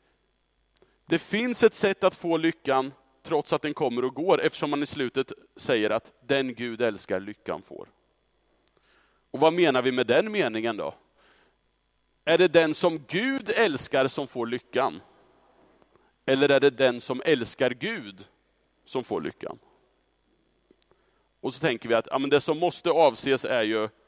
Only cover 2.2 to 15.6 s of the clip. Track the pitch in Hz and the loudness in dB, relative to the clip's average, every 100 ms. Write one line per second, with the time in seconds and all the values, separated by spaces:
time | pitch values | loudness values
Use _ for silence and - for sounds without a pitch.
2.2 | 170 165 165 - 143 135 131 - _ _ | -2 0 0 -2 0 0 0 -6 _ _
3.2 | - 151 - 156 151 - 139 120 131 131 | -4 -2 0 -2 -2 -2 -2 0 -2 -2
4.2 | 180 160 160 - 147 143 143 147 127 135 | 2 2 2 -2 -4 -2 -4 -4 -4 -4
5.2 | 131 - _ - - 120 107 107 - _ | -4 -8 _ -10 0 2 2 0 -4 _
6.2 | 123 139 131 113 120 113 117 101 - 95 | -2 0 0 -6 -8 -2 -2 -2 -4 -6
7.2 | 98 107 - 82 - - - _ _ _ | -6 -12 -10 -10 -10 -18 -18 _ _ _
8.2 | _ _ _ _ _ _ _ _ _ _ | _ _ _ _ _ _ _ _ _ _
9.2 | _ 131 160 170 165 131 123 127 120 131 | _ 2 2 4 2 2 0 0 2 2
10.2 | 214 208 135 110 117 104 76 - _ _ | 2 -2 -2 -2 -4 -6 -8 -10 _ _
11.2 | _ _ _ _ _ _ _ _ _ _ | _ _ _ _ _ _ _ _ _ _
12.2 | - 165 180 165 160 151 180 160 135 175 | 2 4 6 6 4 2 0 -2 -4 -2
13.2 | 254 269 208 220 214 135 - 139 135 - | -2 -2 -2 0 0 0 -2 0 0 -2
14.2 | 135 127 117 120 - 123 127 82 - _ | -8 -6 -4 -6 -4 -2 -2 -4 -16 _
15.2 | _ _ _ _ | _ _ _ _